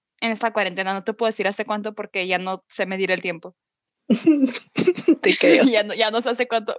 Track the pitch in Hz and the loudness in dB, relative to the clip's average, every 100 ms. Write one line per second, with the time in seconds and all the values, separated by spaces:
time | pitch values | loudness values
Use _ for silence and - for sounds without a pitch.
0 | _ - 233 214 233 220 190 180 190 196 | _ -8 -6 -2 -2 0 -2 -2 -4 -4
1 | 190 214 226 220 190 202 208 214 208 214 | -6 -2 -2 0 -2 -4 -4 -6 -6 -10
2 | 208 196 185 180 185 190 _ - 185 190 | -8 -6 -2 -2 -2 -8 _ -6 -6 -2
3 | 190 185 180 165 180 - _ _ _ _ | -2 -2 -4 -8 -12 -20 _ _ _ _
4 | - 220 - 294 262 - - - 180 349 | -2 0 4 4 2 -2 -8 -2 0 0
5 | - 311 196 - - - 269 220 208 190 | 2 2 2 4 6 6 6 2 0 0
6 | 220 226 240 233 247 233 214 | 0 0 -2 -2 -2 -2 -4